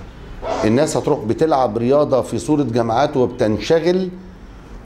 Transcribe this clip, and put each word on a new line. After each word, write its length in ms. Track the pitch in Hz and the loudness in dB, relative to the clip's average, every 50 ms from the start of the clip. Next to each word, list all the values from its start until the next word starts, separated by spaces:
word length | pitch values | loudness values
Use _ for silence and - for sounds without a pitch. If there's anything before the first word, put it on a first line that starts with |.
| - - - - - - - - - - - - 101 | -16 -18 -18 -18 -18 -16 -14 -10 -6 -6 -2 0 2
الناس 320 | 107 110 135 156 156 156 | 2 4 4 2 2 0
هتروح 280 | 127 - 143 147 95 107 | -2 0 0 -2 0 0
بتلعب 540 | 107 113 117 160 160 151 131 127 110 104 117 | -2 0 2 2 2 4 2 2 2 0 0
رياضة 440 | 117 123 139 151 147 120 135 120 | 2 4 4 4 4 4 2 0
في 160 | 107 - 120 110 | 0 0 -4 -4
صورة 240 | - 147 151 143 | 0 0 2 2
جماعات 540 | 143 117 113 120 117 117 113 123 147 147 147 | 2 0 0 0 0 2 2 2 2 2 2
وبتنشغل، 920 | 131 123 117 120 - 117 107 107 - - - 160 165 156 175 180 185 185 180 - - - - - - - - - - - - - - - | 2 0 0 0 0 0 0 0 0 2 2 2 2 4 2 2 0 0 -4 -8 -10 -16 -18 -18 -18 -18 -18 -18 -18 -18 -18 -16 -10 -4